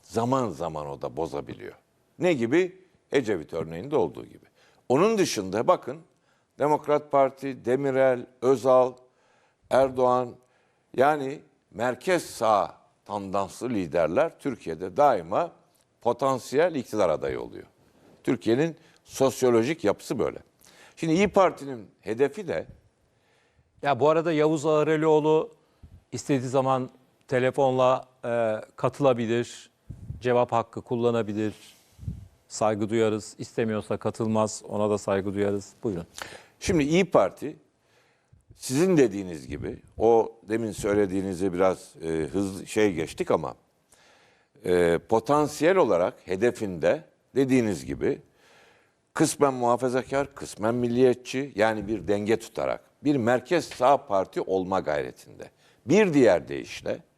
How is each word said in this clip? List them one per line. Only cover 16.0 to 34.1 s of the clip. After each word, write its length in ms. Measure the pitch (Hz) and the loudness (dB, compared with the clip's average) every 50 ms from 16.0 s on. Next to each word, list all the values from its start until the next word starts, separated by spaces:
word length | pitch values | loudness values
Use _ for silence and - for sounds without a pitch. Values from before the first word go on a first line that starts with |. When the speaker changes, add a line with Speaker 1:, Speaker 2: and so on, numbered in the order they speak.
Speaker 1:
potansiyel 760 | - 117 120 - 143 135 135 120 - - 127 135 165 180 160 | -4 -4 -2 0 0 -2 -2 -2 -4 -2 0 0 0 2 0
iktidar 340 | 135 110 - - 107 98 82 | -4 -6 -4 0 2 2 2
adayı 320 | 76 69 69 69 64 60 | 2 0 -2 -6 -6 -6
oluyor. 240 | 60 58 - - - - _ _ _ _ _ _ _ _ _ _ - | -8 -12 -14 -16 -20 -20 _ _ _ _ _ _ _ _ _ _ -4
Türkiye'nin 520 | - 135 - - 110 117 131 156 165 151 - _ _ _ _ _ | -4 -4 -2 0 0 2 2 0 -2 -4 -8 _ _ _ _ _
sosyolojik 800 | - - - 135 131 117 - 131 127 120 117 113 135 165 - - | -16 -4 0 0 0 2 2 2 4 4 4 4 2 -2 -2 0
yapısı 360 | 101 95 - - - 156 117 | 0 -2 -2 -4 -8 -4 -4
böyle. 200 | 82 67 - - - _ _ _ _ - - - - - _ | -4 -4 -4 -8 -14 _ _ _ _ -20 -20 -20 -20 -20 _
Şimdi 180 | - 165 165 156 | -6 -2 0 2
İYİ 140 | 180 202 208 | 2 2 2
Parti'nin 600 | - 202 185 165 - - 143 139 131 117 98 - _ _ | 4 4 4 4 2 -2 -8 -12 -12 -14 -14 -18 _ _
hedefi 460 | _ 92 113 117 143 139 139 214 202 156 | _ -8 -2 0 0 0 0 -4 -8 -6
de 180 | 92 80 - - - - _ _ _ _ _ _ _ _ _ _ _ _ _ _ _ _ _ _ _ _ | -6 -6 -8 -10 -14 -20 _ _ _ _ _ _ _ _ _ _ _ _ _ _ _ _ _ _ _ _
Speaker 2:
Ya 180 | - 143 143 113 | -4 -2 0 2
bu 100 | 131 151 | 4 4
arada 220 | 156 165 156 175 160 | 4 4 2 2 2
Yavuz 320 | 151 151 156 160 156 135 | 2 2 2 2 0 0
Ağarelioğlu 840 | 156 156 151 151 151 160 156 156 160 156 156 147 156 156 156 165 - - _ _ _ _ _ - - - - _ _ | 2 2 2 2 2 2 2 4 4 4 4 4 4 4 2 2 -2 -8 _ _ _ _ _ -20 -20 -20 -20 _ _
istediği 380 | - 120 - - 143 131 120 131 | -14 -10 -2 -2 0 0 0 0
zaman 400 | 120 139 131 131 131 127 127 127 - _ _ _ _ _ _ - | 0 0 0 2 0 -2 -2 -6 -10 _ _ _ _ _ _ -4
telefonla, 800 | 131 127 127 127 123 147 139 131 127 131 127 127 131 - - - _ _ - | -2 0 0 0 0 2 2 2 2 2 4 2 2 0 -2 -8 _ _ -8
e, 360 | 123 117 117 117 110 107 110 - - _ | -4 -2 -2 0 0 -2 -4 -6 -12 _
katılabilir, 960 | - - 127 - - 143 135 123 117 120 107 117 120 117 - - - - - _ _ _ - - - - - - - | -4 -4 -4 -2 2 2 2 2 2 0 0 0 -2 -2 -4 -8 -16 -20 -20 _ _ _ -20 -18 -16 -14 -16 -14 -6
cevap 300 | - 123 120 123 123 - | -2 0 2 2 2 2
hakkı 300 | 120 117 117 - - 113 | 0 0 -2 -2 -6 -14
kullanabilir. 720 | - - 127 117 117 120 117 117 110 104 104 107 110 107 101 - - - - _ _ _ _ - - - - - - - _ _ _ _ | -8 -6 -4 0 0 2 2 0 -2 -2 -4 -4 -4 -4 -6 -8 -14 -20 -20 _ _ _ _ -16 -12 -12 -12 -12 -16 -20 _ _ _ _
Saygı 420 | - - 113 107 110 101 110 101 | -6 -2 0 0 0 0 -2 -2
duyarız. 460 | 113 117 110 107 107 107 101 - - - | 0 2 2 2 0 -2 -6 -10 -14 -16
İstemiyorsa 600 | 127 - - - 117 110 110 107 98 - 107 101 | -16 -8 -4 -4 -2 -2 -2 -4 -4 -4 -6 -4
katılmaz. 640 | - 110 | -4 -6